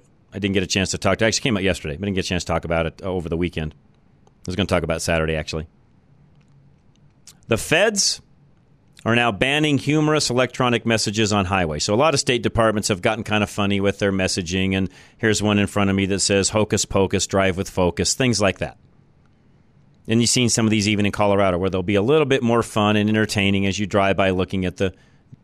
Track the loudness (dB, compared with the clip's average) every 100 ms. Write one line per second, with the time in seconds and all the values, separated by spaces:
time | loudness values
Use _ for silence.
0 | -8 _ _ -6 -2 0 0 0 -2 -2
1 | 0 2 0 0 0 0 0 -2 -4 -6
2 | -4 -4 -2 -4 -2 -4 -2 -2 -2 -6
3 | -6 -6 -4 -2 -2 -4 -8 -10 _ _
4 | _ _ _ _ -8 -4 0 0 0 -2
5 | 0 0 0 -2 -4 -8 -10 _ _ _
6 | _ _ _ _ _ -20 -20 _ _ _
7 | -20 _ -20 -16 -4 -4 0 2 2 2
8 | -2 -4 -10 _ _ _ _ _ _ -8
9 | 0 2 2 0 0 0 2 0 0 0
10 | 2 2 0 0 0 0 0 0 0 0
11 | 0 0 2 2 0 0 0 -2 0 2
12 | 2 2 0 0 0 2 2 2 -2 -2
13 | -2 -2 -2 -2 -2 -2 -2 0 0 0
14 | 0 0 0 -2 -2 -2 0 0 -2 -6
15 | -20 -4 0 2 2 2 2 0 0 2
16 | 0 0 2 2 2 0 0 -2 0 0
17 | 0 0 0 0 0 0 -4 0 0 0
18 | -2 0 0 2 0 -2 -6 -10 _ _
19 | _ _ _ _ _ _ _ _ _ _
20 | -2 2 2 2 2 2 2 2 2 0
21 | 0 0 2 2 2 0 -2 -2 0 0
22 | 2 2 2 0 2 0 0 0 2 2
23 | 2 0 0 0 0 2 0 -2 -2 0
24 | 0 2 0 0 -2 -4 -4 -2 -4 -6
25 | _ _ _ -18